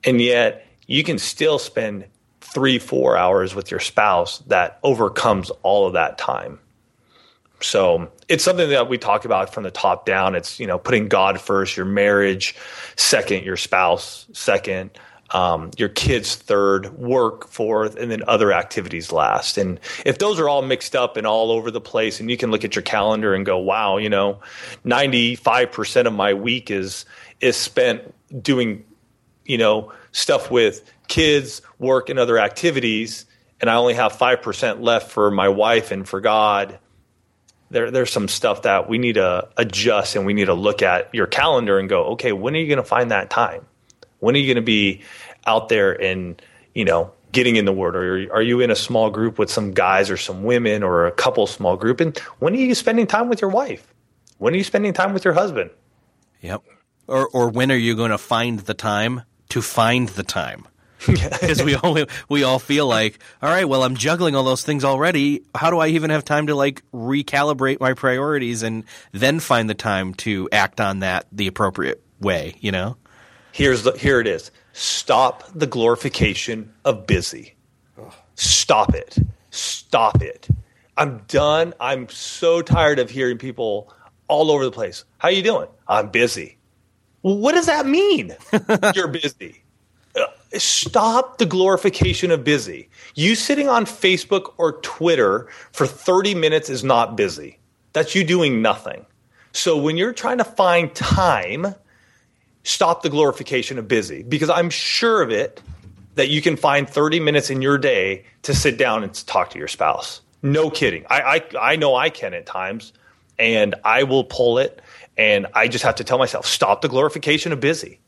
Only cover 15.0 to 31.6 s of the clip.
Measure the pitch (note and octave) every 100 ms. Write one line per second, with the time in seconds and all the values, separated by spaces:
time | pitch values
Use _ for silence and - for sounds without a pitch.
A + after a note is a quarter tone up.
15 | - - _ F#2 F2+ E2 D#2+ - G#2 -
16 | - B2 - - - G2+ G2 G2 G2 -
17 | A#2+ C3 A2+ A2 - - A2 A2 G#2+ A2
18 | A#2 A2 - A2+ G#2 F2+ F2 - F2 E2+
19 | E2 D#2+ C2+ G#1+ - - F#2+ F2 - -
20 | - B2+ G#3 F#3 D3 C#3+ C3+ B2+ - C3+
21 | A#2+ - G#2+ A2 A2+ A2+ A2+ A2+ A2 A#2
22 | A2 - A2+ A#2+ A#2+ A2 G#2+ G#2 - G#2+
23 | G2+ A2 G#2+ F#2+ G2 F#2 F#2+ G2+ G#2 G2
24 | G#2+ G2+ G2+ G2+ - - - - - A#2+
25 | C#3 B2+ A#2 A#2+ - A#2+ A#2+ - A2 B2+
26 | A#2+ G#2 G2 G2 A2+ B2 - G2+ F#2+ F#2
27 | - - - _ B2+ A#2+ - - B2 A2+
28 | - - _ C#3 G#2+ C3 A#2 G#2+ - _
29 | _ _ _ _ - B2 A2 G#2+ A2 -
30 | - - - C#3 - B2 A2 - - _
31 | _ - D#3 D3 B2+ -